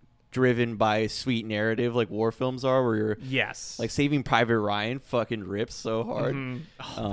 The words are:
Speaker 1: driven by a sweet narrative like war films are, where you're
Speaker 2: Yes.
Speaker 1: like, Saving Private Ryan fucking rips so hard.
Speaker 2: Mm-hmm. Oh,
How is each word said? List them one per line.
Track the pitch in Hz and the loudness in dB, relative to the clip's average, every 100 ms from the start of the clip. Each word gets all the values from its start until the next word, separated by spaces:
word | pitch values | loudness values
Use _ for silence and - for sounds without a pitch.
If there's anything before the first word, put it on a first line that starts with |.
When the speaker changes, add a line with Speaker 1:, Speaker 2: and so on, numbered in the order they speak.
| - _ _ | -20 _ _
Speaker 1:
driven | 123 127 120 120 107 | 2 4 4 2 2
by | 110 107 | 2 4
a | 110 | 0
sweet | - 135 117 110 | -2 -2 -2 0
narrative | 107 110 113 120 120 | 0 2 2 2 2
like | 110 | 0
war | 101 113 | 0 0
films | - 127 127 131 | 0 -2 -2 2
are, | 131 123 | 4 4
where | 107 | 2
you're | 107 104 | 0 -2
Speaker 2:
Yes. | 131 131 104 - - - | -2 -2 -2 -4 -12 -6
Speaker 1:
like, | 113 | -4
Saving | - 143 147 | 0 2 2
Private | 120 117 117 117 | 2 2 4 4
Ryan | 104 104 107 135 | 2 0 -2 -6
fucking | - 120 110 113 92 | -4 -2 -2 -4 -4
rips | 101 117 | -4 -4
so | - - 113 | -6 -4 -2
hard. | 156 240 123 139 | -2 -2 -2 -4
Speaker 2:
Mm-hmm. | 127 123 160 - - - | -6 -10 -12 -16 -12 -6
Oh, | 107 | -4